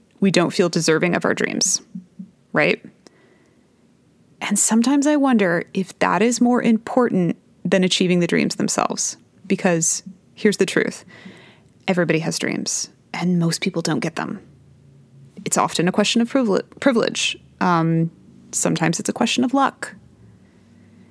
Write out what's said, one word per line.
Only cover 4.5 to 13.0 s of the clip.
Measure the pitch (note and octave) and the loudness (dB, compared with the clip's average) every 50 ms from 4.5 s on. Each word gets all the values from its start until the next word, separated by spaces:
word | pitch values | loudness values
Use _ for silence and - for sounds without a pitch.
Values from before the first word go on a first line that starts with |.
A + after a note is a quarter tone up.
| G#3 G#3 | 0 0
sometimes | - - A3+ A3+ A#3 B3+ C#4+ C#4+ C4+ | 2 2 2 2 2 2 2 2 2
I | D4+ D4+ | 2 2
wonder | D4 C4+ C4+ B3 G#3+ G3+ F3 E3+ E3+ - - - | 2 4 4 4 4 4 2 0 0 -4 -4 -4
if | F#3+ F#3 - - _ | -4 -4 -4 -4 _
that | - F#3 F3 F3+ G#3+ | 0 0 2 2 2
is | A#3+ A#3+ - | 2 2 2
more | B3 A#3+ B3 A#3+ - | 2 2 2 2 4
important | A#3 A3+ G#3+ - - - B3+ B3 - - F#3 F3+ E3 - - _ _ _ _ - | 2 2 2 0 0 0 2 2 2 2 0 0 0 -2 -4 _ _ _ _ -2
than | F3 G3 G3 F#3 | 0 2 2 2
achieving | F3+ - - F#3+ F3 F3+ F3 | 2 2 0 2 2 2 2
the | F3 | 2
dreams | E3+ - D#2 - - - | 2 2 2 0 0 -2
themselves. | - - - - - - - - - - - - - _ _ _ _ - | -2 -2 -2 0 -2 -2 -2 -2 -4 -6 -6 -8 -10 _ _ _ _ -6
Because | - F#3+ F#3 - F#3+ E3+ E3 E3 - - - - - - - _ _ _ | -4 -2 0 0 0 0 0 0 -2 -4 -4 -8 -12 -18 -20 _ _ _
here's | - - G#3+ F#3+ - | -2 0 0 2 2
the | G3 | 0
truth. | F#3 - - - - - - - - - - - - - - - - - _ _ _ _ _ _ - | 0 0 0 0 0 -4 -8 -14 -20 -20 -20 -20 -20 -20 -20 -20 -20 -20 _ _ _ _ _ _ -2
Everybody | F#3 F3+ F3 D#3+ D#3+ D#3+ | 0 0 0 0 0 -2
has | E3 E3 E3 - | -2 -4 -4 -4
dreams, | - - - - - - - - - - _ _ | -4 -6 -6 -6 -6 -6 -6 -6 -8 -10 _ _